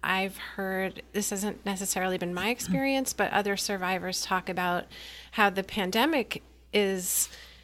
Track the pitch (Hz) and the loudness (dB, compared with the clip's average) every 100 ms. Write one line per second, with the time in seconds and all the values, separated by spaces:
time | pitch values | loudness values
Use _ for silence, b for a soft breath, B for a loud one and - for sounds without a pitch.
0 | - 190 190 190 - - 190 190 190 - | 2 2 0 -4 -12 -6 -2 0 -2 -4
1 | - 202 202 196 208 - - 190 196 - | -6 -2 -2 -2 -2 -4 -4 -2 -2 0
2 | 185 185 175 175 196 247 - 269 269 269 | 2 0 -2 0 0 -2 0 2 4 2
3 | 262 - - - 202 196 - 196 180 185 | 0 0 2 2 2 0 -2 -2 0 0
4 | 180 185 - 185 - 180 180 175 - B | -2 -4 0 0 0 0 2 0 -2 B
5 | B B B - 202 190 190 - 180 220 | B B B 4 4 4 -2 -2 0 4
6 | 277 311 220 - - - - 208 196 190 | 4 4 0 -6 -10 -20 -2 2 2 2
7 | 180 - - B B B | 0 0 0 B B B